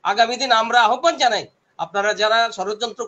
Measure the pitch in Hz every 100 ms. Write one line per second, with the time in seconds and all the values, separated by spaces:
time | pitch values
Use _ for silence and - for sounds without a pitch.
0 | 170 208 233 240 262 226 226 240 220 247
1 | 339 294 254 208 143 _ _ - 165 202
2 | 202 190 214 226 233 202 190 214 233 -